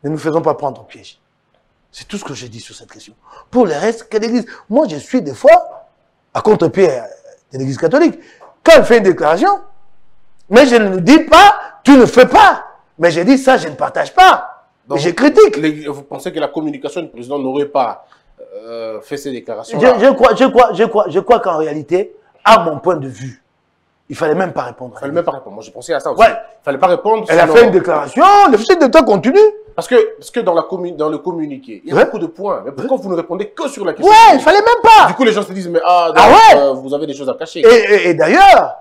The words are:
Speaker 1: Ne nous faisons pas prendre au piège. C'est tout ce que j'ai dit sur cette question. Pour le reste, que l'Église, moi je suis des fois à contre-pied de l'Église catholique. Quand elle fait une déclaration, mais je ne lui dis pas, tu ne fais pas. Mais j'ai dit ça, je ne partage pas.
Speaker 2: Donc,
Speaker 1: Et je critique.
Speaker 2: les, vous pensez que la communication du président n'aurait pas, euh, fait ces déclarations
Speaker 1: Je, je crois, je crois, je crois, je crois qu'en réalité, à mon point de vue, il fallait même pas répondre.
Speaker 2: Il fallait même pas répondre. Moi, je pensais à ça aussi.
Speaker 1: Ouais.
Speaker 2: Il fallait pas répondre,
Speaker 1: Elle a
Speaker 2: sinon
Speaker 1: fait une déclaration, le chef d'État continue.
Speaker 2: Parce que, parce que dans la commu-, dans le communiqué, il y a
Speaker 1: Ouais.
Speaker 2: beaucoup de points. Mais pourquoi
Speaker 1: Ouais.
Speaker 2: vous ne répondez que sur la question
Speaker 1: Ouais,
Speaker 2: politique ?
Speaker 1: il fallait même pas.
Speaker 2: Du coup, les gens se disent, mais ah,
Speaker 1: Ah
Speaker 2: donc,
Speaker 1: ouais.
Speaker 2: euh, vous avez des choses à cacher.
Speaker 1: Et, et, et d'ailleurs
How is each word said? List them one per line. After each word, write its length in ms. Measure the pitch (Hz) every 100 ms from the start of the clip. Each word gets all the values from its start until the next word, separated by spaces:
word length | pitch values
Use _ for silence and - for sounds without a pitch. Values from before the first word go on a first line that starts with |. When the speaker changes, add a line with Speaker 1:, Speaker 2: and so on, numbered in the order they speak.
Speaker 1:
Ne 60 | 143
nous 80 | 151
faisons 240 | 151 156
pas 120 | 156
prendre 280 | 143 143 123
au 20 |
piège. 360 | _ 113 - _ _ _ _ _ _ _ _
C'est 160 | - -
tout 120 | 202
ce 60 |
que 100 | -
j'ai 140 | 127 120
dit 120 | 110
sur 140 | - -
cette 140 | -
question. 220 | - - _ _ - _
Pour 160 | 247 208
le 60 |
reste, 360 | 147 202 226 -
que 80 | 220
l'Église, 280 | 226 240 - - _
moi 160 | 226 294
je 80 | 147
suis 260 | - 254
des 120 | 156
fois 540 | 127 277 349 339 - _ _ _ _ _
à 80 | -
contre-pied 480 | 208 214 165 - 180 127 110 - _ _ _
de 60 | 131
l'Église 200 | 135 135
catholique. 400 | 165 269 330 - _ _ - _
Quand 80 | - -
elle 80 |
fait 140 | - 233
une 60 |
déclaration, 560 | 190 165 156 170 349 403 - - - - - - - - _
mais 160 | 214 277
je 100 | 240
ne 200 | 202 185
lui 60 |
dis 180 | 175 311
pas, 340 | 320 320 403 415 - -
tu 80 | - 277
ne 100 | 220
fais 200 | - 254
pas. 380 | 349 403 294 - _ _ _
Mais 120 | 170
j'ai 140 | 160
dit 140 | 190 269
ça, 180 | 262 262
je 120 | 160
ne 60 |
partage 380 | 147 147 - 302
pas. 520 | - 370 - - - _ _ _
Speaker 2:
Donc, 100 | 143
Speaker 1:
Et 40 |
je 80 | 165
critique. 460 | 170 277 349 427 143
Speaker 2:
les, 300 | 156 151 147
vous 140 | 143
pensez 300 | 139 139 185
que 80 | 160
la 80 | 147
communication 520 | - 156 139 139 180
du 60 | 160
président 300 | - 120 143
n'aurait 280 | 131 135 143
pas, 400 | 143 120 98 _ _ _ _ - 98
euh, 440 | 110 117 113 107
fait 160 | - 143
ces 140 | 143
déclarations 480 | 120 - 107 - 233
Speaker 1:
Je, 60 | 240
je 260 | 240 254
crois, 220 | - 240
je 100 | 214
crois, 280 | 262 240 233
je 100 | 180
crois, 220 | 226 - 185
je 120 | 160
crois 200 | 190 233
qu'en 160 | 214 160
réalité, 580 | 156 151 143 180 208 _ _ _
à 140 | 202 220
mon 140 | 170 147
point 160 | 185 170
de 120 | 135
vue, 340 | 107 131 - _ _ _ _ _ _ _
il 60 | 135
fallait 180 | 160
même 180 | 151 185
pas 100 | 156
répondre. 300 | 123 117 127 -
Speaker 2:
Il 40 |
fallait 120 | 139
même 120 | 160
pas 60 | 170
répondre. 220 | 139 -
Moi, 100 | 101
je 60 | -
pensais 240 | 120 123
à 60 | 147
ça 120 | 160
aussi. 80 | 127
Speaker 1:
Ouais. 80 | 220 - - _
Speaker 2:
Il 40 |
fallait 140 | - 135
pas 100 | 185
répondre, 360 | 170 208 220 -
Speaker 1:
Elle 100 | 160
a 40 |
Speaker 2:
sinon 100 | 165
Speaker 1:
fait 100 | 156
une 60 | 156
déclaration, 520 | 185 170 156 139 - 349 403 285
le 80 | 220
chef 200 | 220 349
d'État 240 | 277 320
continue. 360 | 240 202 - 370 427 415 -
Speaker 2:
Parce 140 | - -
que, 280 | 247 214 -
parce 120 | -
que 100 | 247
dans 140 | 185
la 80 | 170
commu-, 300 | - 190 175
dans 160 | 156 151
le 100 | 151
communiqué, 640 | 180 170 151 135 117 104
il 60 | -
y 20 |
a 40 | 143
Speaker 1:
Ouais. 80 |
Speaker 2:
beaucoup 140 | 262 220
de 80 | 165
points. 360 | - 202 160
Mais 60 | -
pourquoi 240 | 139 240 262
Speaker 1:
Ouais. 40 |
Speaker 2:
vous 80 | 196
ne 60 | 175
répondez 320 | 165 180 202
que 180 | - 302
sur 160 | -
la 80 | 202
question 140 | - 359
Speaker 1:
Ouais, 60 | 427 453
Speaker 2:
politique ? 120 | 320
Speaker 1:
il 40 |
fallait 140 | 302 392
même 240 | 440 480
pas. 240 | - 440 262
Speaker 2:
Du 60 |
coup, 100 | -
les 80 | 247
gens 100 | 208
se 100 | 196
disent, 160 | 190 175
mais 120 | 170
ah, 280 | 170 180 170
Speaker 1:
Ah 140 | 160 208
Speaker 2:
donc, 80 | 359
Speaker 1:
ouais. 240 | 453 330
Speaker 2:
euh, 100 | 139
vous 200 | 131 135
avez 120 | 143 151
des 80 |
choses 140 | 139 131
à 40 |
cacher. 260 | 127 160 -
Speaker 1:
Et, 60 | 220
et, 420 | 240 202 208 175
et 40 |
d'ailleurs 600 | 156 160 285 392 294 156 -